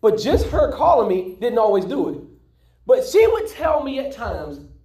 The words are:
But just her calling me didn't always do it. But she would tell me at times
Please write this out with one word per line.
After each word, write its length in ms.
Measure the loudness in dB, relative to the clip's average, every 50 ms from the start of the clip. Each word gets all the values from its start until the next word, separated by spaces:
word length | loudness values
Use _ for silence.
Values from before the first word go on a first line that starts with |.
But 180 | 4 2 2 2
just 280 | 0 0 0 0 0 0
her 240 | 0 0 0 0 0
calling 360 | 0 2 4 4 4 2 0
me 280 | -2 -2 -4 -6 -10 -4
didn't 180 | -4 -2 0 2
always 260 | 2 2 2 0 0
do 240 | -2 -4 -4 -4 -4
it. 100 | -6 -10 -14 -20 -20 _ _ _ _ _ _ _ _ _ _
But 200 | 2 2 2 2
she 180 | 2 4 4 4
would 200 | 4 4 0 -4 -6
tell 340 | -8 -4 -2 0 0 0 -2
me 160 | -4 -6 -6
at 120 | -8 -8 -8
times 480 | -8 -8 -8 -8 -8 -10 -12 -14 -16 -18 -20 -20 -20 _